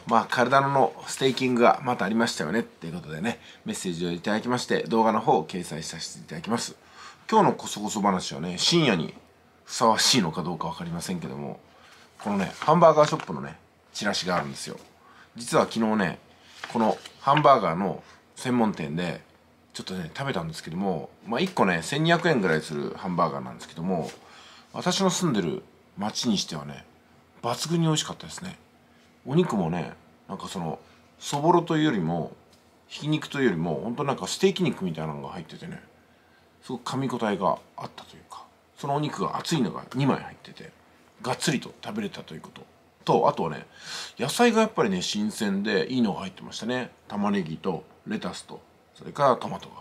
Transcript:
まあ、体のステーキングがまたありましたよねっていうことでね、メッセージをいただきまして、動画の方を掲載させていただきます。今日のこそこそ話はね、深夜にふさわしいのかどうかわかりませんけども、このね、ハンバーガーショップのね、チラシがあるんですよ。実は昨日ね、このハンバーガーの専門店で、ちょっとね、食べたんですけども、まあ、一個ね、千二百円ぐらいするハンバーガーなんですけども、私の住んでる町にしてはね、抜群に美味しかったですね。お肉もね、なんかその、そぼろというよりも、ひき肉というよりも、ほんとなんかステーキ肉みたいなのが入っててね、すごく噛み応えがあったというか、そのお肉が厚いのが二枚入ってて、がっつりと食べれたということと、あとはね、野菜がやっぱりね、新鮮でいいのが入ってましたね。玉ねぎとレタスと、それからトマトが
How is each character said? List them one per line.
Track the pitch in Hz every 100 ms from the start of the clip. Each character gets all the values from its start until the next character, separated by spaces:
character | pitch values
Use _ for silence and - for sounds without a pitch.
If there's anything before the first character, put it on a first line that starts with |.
| -
ま | 113
あ、 | 104
体 | - 120 139
の | 139 139 127 - -
ス | -
テ | 135
ー |
キ | 120 131
ン |
グ | 120
が | 117 -
ま | 127 120
た |
あ | 92
り |
ま | 113 117
し | -
た |
よ | 78
ね | 110
っ |
て | 117 - 82
い |
う |
こ | 82
と | 76
で | 80
ね、 | 107 - - -
メ | 113
ッ | 104
セ | 95
ー |
ジ | 82 87
を |
い | 85
た | 107
だ | 107
き | 117
ま | 123
し | -
て、 | 101
動 | - 110
画 | 113
の | 110
方 | - 113
を |
掲 | 78 95
載 | 85 78
さ | 80 82
せ | -
て | -
い |
た | - 80
だ |
き | 92
ま | 120
す。 | - - - - - - -
今 | 220
日 | 156
の |
こ | - -
そ | 104
こ | 104
そ | 107
話 | 101 92 -
は | 71
ね、 | 87 90
深 | - 170
夜 | 147 90
に | - - - _ _ _
ふ | -
さ | - 117
わ | 107
し | - 131
い |
の | 87
か | 80
ど | 82
う | 85
か | 85
わ |
か | -
り | 87
ま | 85
せ | -
ん | 90
け | 71
ど | 67
も、 | 71 - - - - - - -
こ | 104
の | 101
ね、 | - -
ハ | -
ン | 165
バ | 165
ー |
ガ | 151
ー | 151
シ |
ョ | 156
ッ |
プ | -
の | 76
ね、 | 69 - _ _ _
チ | -
ラ | 104
シ | 95 90
が | 87
あ |
る | 71
ん |
で | 67
す | -
よ。 | - - _ - - - -
実 | - 156
は |
昨 | 104 113
日 | 110 107
ね、 | 87 - - - - - -
こ | 113
の | 110 - - -
ハ | -
ン | 147
バ | 147 117
ー |
ガ | 92
ー |
の | 82 98 71 - - _ -
専 | 131 123
門 | 110
店 | - 76
で、 | 80 87 - - _ _ _ _
ち | -
ょ |
っ |
と | -
ね、 | 92 80 -
食 | 139
べ |
た | 92
ん | 82
で |
す | 80
け | -
ど | 85
も、 | 98 82 - -
ま | - 117
あ、 |
一 | 185
個 | -
ね、 | 104 82
千 | - 143
二 | 160
百 | 170 170
円 | 135
ぐ | 92
ら | 78
い |
す | -
る | 76 69 -
ハ | 95
ン |
バ | 87 85
ー |
ガ | 69
ー |
な | 64
ん | 58
で |
す | -
け |
ど | -
も、 | 87 87 69 - - - - - -
私 | - 180 180
の | 190
住 | 180 175
ん |
で | 107
る | 85 65 - _ _ -
町 | 104 - 123
に | 95
し |
て | - 80
は |
ね、 | 73 67 - _ _ _ _ -
抜 | 117 123 151
群 | 170
に | 160
美 |
味 | 151
し |
か | -
っ | -
た | 82
で |
す | -
ね。 | 92 - _ _ _ _ _ _
お | 123 151
肉 | 160
も | 113 80
ね、 | 87 64 - - _ -
な |
ん | 95
か | -
そ | 92
の、 | 82 - - - _ _
そ | - 147
ぼ | 160
ろ | 175
と | 165 156
い |
う |
よ | 151
り | 110
も、 | 80 85 73 - _ _ _ _ _
ひ | -
き | 147
肉 | 151 -
と | 143
い |
う |
よ | 127
り | 85
も、 | 85 76
ほ | 107
ん |
と | 120
な | 139
ん | 123
か | 95
ス | -
テ | 190
ー |
キ | 190
肉 | 165 -
み | 92
た | 80
い | 78
な |
の | 73
が | 69
入 | 90
っ |
て | 82 82
て | 85
ね、 | 80 - _ _ _ _ _ _ _
す | -
ご | 123
く | -
噛 | 131
み | 135
応 | 117 107
え | 101
が | 90 - - -
あ | -
っ |
た | -
と | - -
い |
う | -
か、 | - - _ _ -
そ | 143
の | 143
お |
肉 | 151 -
が | 92 131
厚 | -
い | 160
の | 101
が | 64 67
二 | 127 135
枚 | -
入 | -
っ | -
て | -
て、 | - - - _ _ _ -
が | 131
っ | 123
つ | -
り | 127
と | - -
食 | 113 107
べ |
れ | 101
た | -
と | -
い | 78
う |
こ | -
と | - - _ _ _
と、 | - - 147
あ |
と | -
は | -
ね、 | 67 - - - - - -
野 | 233
菜 | - 240
が | 220
や | 214
っ |
ぱ | -
り | 120
ね、 | 90
新 | 85 104 107
鮮 | - 104 98
で | 104 98 -
い | 127
い |
の | 110
が | 80
入 | 95
っ |
て | -
ま | 58
し | -
た | 110
ね。 | 127 117 - -
玉 | 104 101
ね | 101
ぎ | 80 80
と | 98 82 - - -
レ | 107
タ | 90
ス | -
と、 | - - - _ _
そ | -
れ | -
か | - 139
ら | 117
ト | -
マ | 185
ト | -
が | -